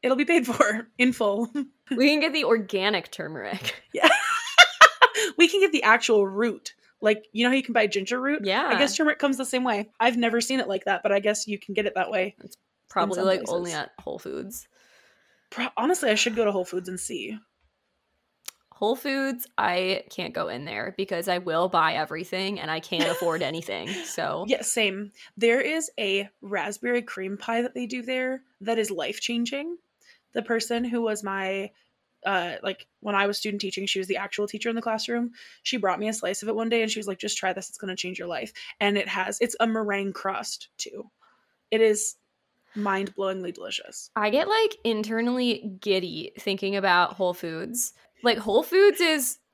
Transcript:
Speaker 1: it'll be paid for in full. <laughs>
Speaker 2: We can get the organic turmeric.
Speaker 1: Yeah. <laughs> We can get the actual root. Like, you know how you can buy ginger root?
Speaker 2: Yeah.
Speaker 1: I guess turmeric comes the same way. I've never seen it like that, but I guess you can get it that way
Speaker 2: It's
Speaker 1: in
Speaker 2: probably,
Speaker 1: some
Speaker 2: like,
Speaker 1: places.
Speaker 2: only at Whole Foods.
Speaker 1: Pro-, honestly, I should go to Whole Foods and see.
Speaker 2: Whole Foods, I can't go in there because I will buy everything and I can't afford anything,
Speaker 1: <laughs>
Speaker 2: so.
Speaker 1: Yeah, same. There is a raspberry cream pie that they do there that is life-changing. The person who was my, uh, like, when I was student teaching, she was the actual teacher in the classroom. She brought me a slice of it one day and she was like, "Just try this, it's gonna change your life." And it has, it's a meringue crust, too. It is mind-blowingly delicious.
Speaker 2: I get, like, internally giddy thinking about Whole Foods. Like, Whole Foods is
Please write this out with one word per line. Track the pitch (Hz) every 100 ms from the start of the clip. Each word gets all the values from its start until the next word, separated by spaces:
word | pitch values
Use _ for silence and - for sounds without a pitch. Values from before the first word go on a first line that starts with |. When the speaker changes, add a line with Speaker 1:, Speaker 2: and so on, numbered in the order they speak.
Speaker 1:
it'll | 262 254
be | 294
paid | 339 247
for | 233 208 214 233 _
in | 247
full. | 240 214 202 233 285
<laughs> | 269 _ - 247
Speaker 2:
We | 277
can | 302
get | 311
the | 302 220
organic | 226 196 202 196 202 -
turmeric. | - 160 156 101 185 - - _
Speaker 1:
Yeah. | - -
<laughs> | 784 807 1077 906 - 719 719 640 - - - 427 -
We | 330
can | 392
get | 381
the | 302
actual | - 233 226 220 196
root. | 196 233 202 - - _ _
Like, | 214 214 214
you | 208
know | 240
how | 262
you |
can | 262
buy | 233 214
ginger | 202 196 247
root? | 262 302 202
Speaker 2:
Yeah. | 196 277
Speaker 1:
I | 208
guess | 285 -
turmeric | 302 294
comes | 285 262
the | 262
same | 254
way. | 254 208 214 _
I've | 240 240
never | 233 233
seen | 233 262
it | 214
like | 196 202
that, | 185
but | 202
I | 202
guess | 202 208 -
you | 202
can | -
get | 196 214
it | -
that | 185
way | 160 202 -
Speaker 2:
It's | - -
Speaker 1:
in | _ _ _
Speaker 2:
probably, | - 175 185
Speaker 1:
some | 190
Speaker 2:
like, | 190
Speaker 1:
places. | -
Speaker 2:
only | 170 175
at | 156 - -
Whole | - -
Foods. | - 71 190 233 - _ _ _ _ _ _ _ _
Speaker 1:
Pro-, | - 240 -
honestly, | 254 359 269
I | 208
should | - 220
go | 220
to |
Whole | 196 180
Foods | 180 180
and | 185
see. | - 156 104 214 _ _ _ _ _ _ _ _ _ _ - _ _ -
Speaker 2:
Whole | 208 254
Foods, | 294 269 269 247 - -
I | 214 180 185 190 -
can't | - 180
go | 165 165
in | 120 143
there | 104 117 190
because | 196 175 175
I | 180
will | 180 160 185
buy | 185 160
everything | 160 156 156 175 185 190 202
and | 156
I | 160
can't | - 170 165
afford | 170 170 160
anything, | 139 160 160 - 80
Speaker 1:
<laughs> | 202 330
Speaker 2:
so. | - 165 151 208
Speaker 1:
Yeah, | -
same. | 233 - 214 190 208 _ - -
There | 233 240
is | - 320 311 -
a | 208 196 196 _
raspberry | 196 196 160 202 247 240
cream | 240 - 190 202
pie | - 233
that | 240 254
they | 247
do | 254
there | 233 254 254 262 _ _
that | 196 226
is | 208
life-changing. | 185 147 214 - 233 233 277 311 349 _ _ _ _ _
The | -
person | 202 226 220 233
who | 240 233
was | 226 208
my, | 208 196 190 196 202 _ _ _ _ _ -
uh, | 190 175 -
like, | - 190 - _
when | 208
I | 196 202
was | 202
student | 214 202
teaching, | 196 190 196
she | 190
was | 185
the | 196
actual | 196 - 208
teacher | 214 233
in | 226
the |
classroom. | 233 220 220 240 240 - - -
She | - 254
brought | 196 180
me | 214
a |
slice | 220 180 196
of | 208
it | 220
one | 226
day | 233
and | 220
she | 220
was | 202
like, | 185
"Just | 214 -
try | 190
this, | 185 180
it's | -
gonna | 190 185
change | 180 185
your | 175
life." | 160 220 - - -
And | 202 202
it | 196
has, | 190 185 202
it's | 233 -
a | 226
meringue | 220 214 196 196
crust, | 190 196 196 208 - - _
too. | - - - _ _ _ _ _ _
It | 220
is | 220 214 - - _ _ _ _ _ 214
mind-blowingly | 202 190 202 196 196 190 180
delicious. | 175 - - - - - -
Speaker 2:
I | 208
get, | 247 381
like, | 440 440 440
internally | 233 220 214 226 240 247 247 208 208 185
giddy | 214 190 180 170 170 -
thinking | - 190 196 196
about | 190 175 175
Whole | - 185 175
Foods. | 170 160 - 240 - _ _ _
Like, | 240 220
Whole | 214 208
Foods | 311 370 403 392
is | 339 311 254 - _